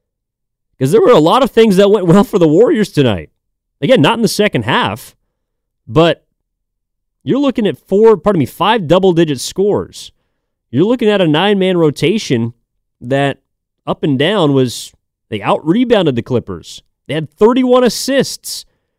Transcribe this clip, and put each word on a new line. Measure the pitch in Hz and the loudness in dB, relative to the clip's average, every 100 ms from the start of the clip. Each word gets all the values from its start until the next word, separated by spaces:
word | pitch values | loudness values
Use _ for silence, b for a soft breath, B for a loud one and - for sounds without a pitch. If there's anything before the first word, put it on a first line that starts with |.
| _ _ _ _ _ _ _ _ | _ _ _ _ _ _ _ _
'Cause | 131 | 0
there | 214 | 2
were | 370 | 4
a | 208 | 4
lot | 156 226 | 4 2
of | 262 | 0
things | - 226 185 | 2 2 4
that | 202 | 2
went | 208 175 | 2 4
well | 196 196 | 2 2
for | 190 | 2
the | 160 | 2
Warriors | 156 247 262 202 | 4 2 2 -2
tonight. | - 127 92 76 _ _ _ _ _ | 0 0 -2 -8 _ _ _ _ _
Again, | 156 247 | 0 2
not | 156 226 | 2 0
in | |
the | 220 | -2
second | - 208 139 | -2 -2 -2
half, | 107 202 180 110 - _ _ _ _ _ _ _ - | -4 -4 -4 -6 -14 _ _ _ _ _ _ _ -4
but | 117 165 - _ _ _ _ _ _ _ _ _ _ | 0 0 0 _ _ _ _ _ _ _ _ _ _
you're | 120 247 | -4 -2
looking | 285 247 202 | -2 -2 -4
at | 131 | -6
four, | _ 196 220 208 | _ 2 4 4
pardon | 208 190 | 0 -2
me, | 127 | -2
five | - 180 233 147 | -2 -2 -2 0
double-digit | 180 190 165 165 131 | 2 2 2 0 -2
scores. | - - 202 147 85 - - _ _ _ _ _ _ | -8 -4 -2 -2 -6 -14 -20 _ _ _ _ _ _
You're | 120 196 | -2 0
looking | 247 214 | 0 0
at | 202 | 0
a | 170 | 0
nine-man | 151 196 202 185 180 | 0 0 0 0 0
rotation | 160 135 147 214 - 123 117 - _ _ _ _ | 0 0 -2 -2 -2 -4 -4 -8 _ _ _ _
that | 123 135 139 - _ _ _ _ - | -6 -4 -2 -6 _ _ _ _ -10
up | 151 | -6
and | 170 131 | -2 -2
down | 156 214 151 | 0 0 0
was, | 135 127 - - _ _ _ _ | 0 -2 -4 -16 _ _ _ _
they | 107 | -10
out-rebounded | 110 196 151 208 247 226 165 120 | -4 -4 -2 -2 -2 -2 -2 -4
the | |
Clippers. | - 123 - 87 - - - _ - | -4 -6 -6 -12 -16 -20 -20 _ -10
They | |
had | 151 151 | -10 -10
thirty-one | _ 214 262 254 247 | _ 0 2 2 2
assists. | 247 - - 269 - - - - - _ _ | 2 -2 -2 -2 -2 -8 -14 -16 -18 _ _